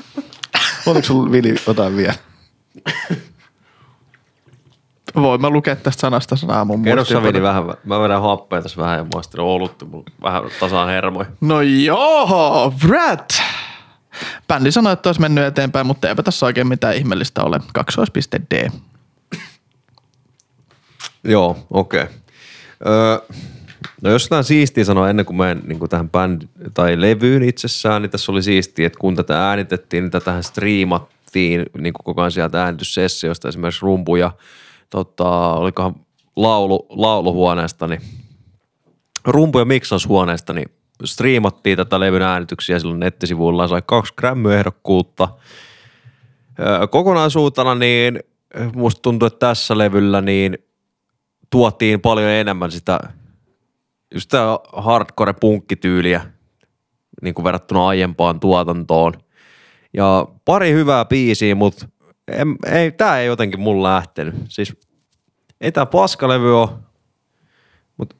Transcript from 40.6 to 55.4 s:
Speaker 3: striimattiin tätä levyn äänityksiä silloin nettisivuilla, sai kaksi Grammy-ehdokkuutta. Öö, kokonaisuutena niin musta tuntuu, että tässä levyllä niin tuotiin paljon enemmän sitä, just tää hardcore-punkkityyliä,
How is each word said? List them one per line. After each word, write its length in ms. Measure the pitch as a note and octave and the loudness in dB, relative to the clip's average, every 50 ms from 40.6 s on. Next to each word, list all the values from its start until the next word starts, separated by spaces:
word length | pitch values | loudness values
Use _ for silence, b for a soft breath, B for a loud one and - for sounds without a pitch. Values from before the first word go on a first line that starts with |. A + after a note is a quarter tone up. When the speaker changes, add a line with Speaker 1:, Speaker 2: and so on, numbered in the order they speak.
| D2 - _ _ _ _ _ - - | -8 -10 _ _ _ _ _ -14 -12
Speaker 3:
striimattiin 720 | - - - A2 C3+ C3 A#2+ G#2+ G2 F#2+ _ - G2+ F#2+ | -10 -6 -2 0 2 2 2 2 0 -2 _ -2 0 0
tätä 240 | F2+ F#2 - - F#2+ | 0 0 0 0 0
levyn 220 | F#2+ F#2+ F#2 F#2 F#2+ | 2 2 2 2 2
äänityksiä 560 | F#2 F2+ F2+ F2 E2 F2 - - - F2+ F2 | 0 -2 -2 -4 -8 -10 -8 -4 -2 -2 -2
silloin 220 | E2 E2+ E2+ E2+ | -2 -4 -4 -2
nettisivuilla, 680 | F2 F2+ - - - E2+ F2 E2 E2 E2+ E2+ F2 F2 F2 | -2 -4 -4 -4 -6 -4 -2 0 0 0 2 2 0 0
sai 140 | F2+ F2 - | 0 -2 -2
kaksi 280 | - A#2+ A#2 G#2 - - | 0 0 0 0 -2 -8
Grammy-ehdokkuutta. 1120 | - - B2+ C3 C3 A2+ G#2 G2+ G#2 G2 F#2 - _ - - G2 F2+ F2+ _ _ - F#2 F2+ - b b b b b b b b b b b b b b b b b b b b b b _ - - | -4 -4 -2 -2 0 0 2 2 2 0 -2 -4 _ -2 0 0 0 0 _ _ -4 -4 -4 -4 b b b b b b b b b b b b b b b b b b b b b b _ -10 -6
Öö, 260 | F#2+ G2+ G2+ F2 G2+ | -2 0 0 0 0
kokonaisuutena 880 | G#2 - D3 F3+ F#3+ F#3 E3 D#3 D#3 C3+ D#3+ D3+ C#3+ C3 - B2+ B2+ B2 | 2 2 2 4 4 4 4 2 2 2 2 2 2 2 0 0 0 2
niin 460 | B2 B2 A#2+ A#2+ A#2+ A#2+ A#2+ A#2+ - - _ _ _ _ _ - - B2 A#2 A2+ | 2 2 2 2 2 2 0 -2 -4 -10 _ _ _ _ _ -10 -8 -8 -6 -4
musta 280 | B2 A#2+ A#2 A2 - - | 0 0 0 0 0 0
tuntuu, 240 | B2+ A#2 A2+ A#2 | 0 2 2 2
että 120 | A2+ - - C3 | 0 0 2 0
tässä 320 | B2 A#2 - - - A#2 G#2+ | 0 0 0 0 -2 0 2
levyllä 420 | G#2+ G2+ F#2+ G2+ G2+ G2+ G2 G2 | 2 2 4 4 4 4 2 2
niin 380 | G2 G2 G2 G2 G2 F#2+ F2+ - _ _ _ _ _ _ _ _ _ _ _ _ _ _ _ _ _ - | 2 0 0 2 0 0 -2 -6 _ _ _ _ _ _ _ _ _ _ _ _ _ _ _ _ _ -2
tuotiin 500 | - B2 A#2+ A2 G2+ - A#2 A2 G#2+ G2+ | 2 4 4 4 2 2 0 0 2 2
paljon 300 | F2 A#2 A2+ A2 G#2+ G#2+ | 2 2 2 2 2 2
enemmän 400 | G#2+ G#2+ G#2+ G#2 G2 F2+ F2 E2+ | 2 2 0 0 -2 -2 -4 -6
sitä, 300 | D#2+ F2 - - F2+ - - - - - - - _ _ _ _ _ _ _ _ _ _ _ _ _ _ _ _ - | -6 -8 -4 -2 -2 -2 -2 -8 -18 -20 -20 -20 _ _ _ _ _ _ _ _ _ _ _ _ _ _ _ _ -12
just 140 | - - - | -12 -8 -2
tää 280 | - C3 A2+ A2 A2+ - - - - | -2 0 0 0 -2 -4 -6 -12 -12
hardcore-punkkityyliä, 1400 | - G2 A2+ A#2+ A#2 G#2 - - - A2 G2+ G2 - | -6 0 2 2 2 2 -2 -4 -2 -2 -2 -2 0